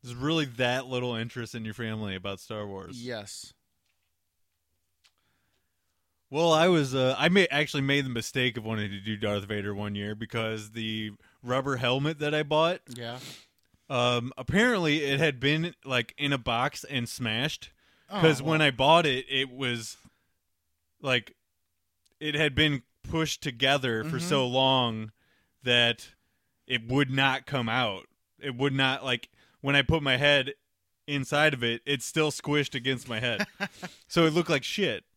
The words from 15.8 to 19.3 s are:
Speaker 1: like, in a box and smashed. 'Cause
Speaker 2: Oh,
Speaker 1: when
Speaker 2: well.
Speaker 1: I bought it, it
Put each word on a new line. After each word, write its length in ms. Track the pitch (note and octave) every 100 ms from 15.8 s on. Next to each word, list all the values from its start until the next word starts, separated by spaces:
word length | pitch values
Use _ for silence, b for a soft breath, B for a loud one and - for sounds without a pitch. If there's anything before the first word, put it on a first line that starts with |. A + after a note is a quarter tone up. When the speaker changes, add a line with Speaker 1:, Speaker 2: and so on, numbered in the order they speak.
| C3+
Speaker 1:
like, 280 | B2+ A#2 -
in 160 | C#3
a 40 | C#3
box 460 | A#2+ A#2 C3+ -
and 240 | - C3+ A#2+
smashed. 640 | - A#2+ A2 D3 - - _ b b b
'Cause 320 | G3+ D#3+ C#3
Speaker 2:
Oh, 20 |
Speaker 1:
when 160 | C#3+ D#3
Speaker 2:
well. 80 | D3+
Speaker 1:
I 40 |
bought 340 | B2 C#3 E3 D#3+
it, 200 | B2+
it 200 | -